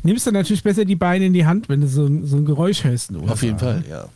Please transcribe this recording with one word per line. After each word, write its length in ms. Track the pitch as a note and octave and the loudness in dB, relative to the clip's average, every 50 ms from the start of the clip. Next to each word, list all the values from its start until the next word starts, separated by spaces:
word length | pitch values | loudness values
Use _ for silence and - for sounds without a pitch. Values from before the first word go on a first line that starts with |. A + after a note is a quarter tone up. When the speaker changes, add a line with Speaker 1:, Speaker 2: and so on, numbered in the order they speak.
| - | 2
Speaker 1:
nimmst 240 | D#3+ G#3+ B3 - | 2 0 2 0
du 40 | B3+ | 0
natürlich 320 | G#3 G3 F3+ - G#3 - - | 0 0 0 0 0 0 0
besser 200 | G#3 G3 G#3+ G#3 | 0 0 2 0
die 120 | F#3 G3 | 0 0
Beine 300 | E3+ F#3+ F3 F3+ F#3+ F#3+ | 0 0 0 2 2 2
in 60 | F#3 F3+ | 2 4
die 120 | F3+ D#3+ | 4 4
Hand, 240 | D#3 F3 G#3 A3+ - | 4 2 0 0 0
wenn 100 | C#3 C#3+ | 0 0
du 80 | D3 | 0
so 180 | C#3 C3 C#3+ D3 | 2 2 2 2
ein, 200 | C#3 C#3+ D#3+ F3 | 2 0 0 0
so 80 | C#3+ C#3 | 0 0
ein 80 | C#3+ D3 | 0 2
Geräusch 380 | D3 D3 C3+ E3 F#3+ G#3 - - | 0 0 0 0 0 0 0 0
hörst 280 | C3 B2 A#2 - - | 0 0 0 -4 -8
in 80 | G2+ D#2 | -10 -6
den 80 | D2+ G#2 | -4 -4
Speaker 2:
Auf 120 | A2 G#2+ | -2 -2
jeden 140 | C3 A2+ G#2+ | -2 -2 -2
Speaker 1:
U 20 | |
S 60 | G2+ B2 | -2 -2
A, 20 | |
Speaker 2:
Fall, 140 | B2+ A2+ E3+ | -2 -2 -4
Speaker 1:
ne? 60 | D#3+ - | -4 -8
Speaker 2:
ja. 160 | D#2+ - - - - | -12 -14 -14 -16 -20